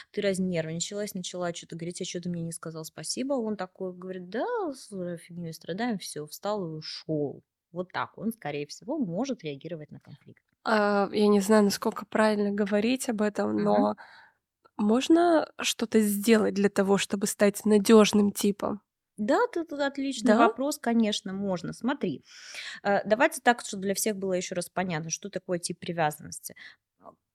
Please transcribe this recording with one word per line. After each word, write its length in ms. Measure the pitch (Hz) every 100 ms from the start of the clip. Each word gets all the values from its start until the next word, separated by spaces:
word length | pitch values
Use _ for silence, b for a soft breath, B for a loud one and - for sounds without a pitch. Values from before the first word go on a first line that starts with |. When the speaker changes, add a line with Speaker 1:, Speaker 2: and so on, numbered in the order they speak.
| -
Speaker 1:
ты 100 | -
разнервничалась, 920 | 202 190 185 165 160 165 - 202 208 190
начала 360 | 180 180 175
чё-то 220 | 170 - 165
говорить: 260 | 165 175
«А 40 | 180
чё 140 | 180
ты 80 | 180
мне 120 | 175
не 80 | 165
сказал 340 | 165 165 160 160
спасибо?» 480 | - 160 220 262
Он 220 | 269 220 208
такой 360 | 185 - 190
говорит: 360 | 180 185 185 180
«Да, 160 | 220 392 480 349
с-, 440 | 262 - 196 175 170
фигнёй 360 | - 175 165
страдаем», 440 | 160 - 185 240 202
всё, 280 | - 151 151
встал 380 | - 202 208 170
и 40 | 156
ушёл. 640 | - - - 151 143 - - _ _
Вот 200 | 170 180
так 260 | - - -
он, 140 | 202
скорее 340 | - 147 147 147
всего, 300 | - 180 320
может 440 | 190 170 277 240
реагировать 480 | 160 135 160 165 151
на 80 | 139
конфликт. 420 | - - - - _ _ -
Speaker 2:
А, 440 | 214 208 202 196
я 160 | 208 208
не 140 | 208
знаю, 220 | 196 214
насколько 420 | 202 - 226 - -
правильно 460 | 214 214 208 202
говорить 580 | 202 202 208 226 254 -
об 120 | 214
этом, 360 | 208 208 208 214
Speaker 1:
Мгм. 60 |
Speaker 2:
но 320 | 208 208 208 107 B B B B _ _ _ -
можно 720 | 208 240 262 330 349 320 - -
что-то 400 | 247 - 220 220
сделать 540 | 208 202 214 220 196 196
для 140 | 202
того, 280 | - 190 196
чтобы 300 | - 202 208
стать 380 | - 202 - 208
надёжным 640 | 214 202 220 202 208 202
типом? 500 | - 202 202 - 208 _ _ _ -
Speaker 1:
Да, 200 | 208 339 480
тут 180 | 349 320
отличный 600 | 285 277 277 269 247 208
Speaker 2:
Да? 20 | 214
Speaker 1:
вопрос, 440 | 233 226 277 294
конечно, 540 | 240 233 214 214 196
можно. 400 | 190 202 180 156
Смотри, 500 | 160 233 285 185 131 B B B B B B
э, 180 | 202 202 190
давайте 360 | 220 302 -
так, 200 | 247 240
чтобы 220 | - 202
для 100 | 196 196
всех 220 | 226 196
было 160 | 190
ещё 220 | 180 - 180
раз 140 | -
понятно, 400 | - 185 156 160
что 180 | - 202
такое 300 | - - 175
тип 200 | - 175
привязанности. 760 | - 170 151 151 - - - B B - _ _
Э, 40 | - - _